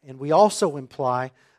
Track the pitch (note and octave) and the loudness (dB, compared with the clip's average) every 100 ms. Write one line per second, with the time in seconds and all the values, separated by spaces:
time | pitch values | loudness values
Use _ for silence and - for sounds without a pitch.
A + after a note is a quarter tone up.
0 | C#3 C3 C#3+ D#3+ G#3 - F#3+ C#3+ C3 - | -20 -12 0 4 4 2 -4 -4 -14 -6
1 | C3 B2 C3 _ _ | -2 -2 -6 _ _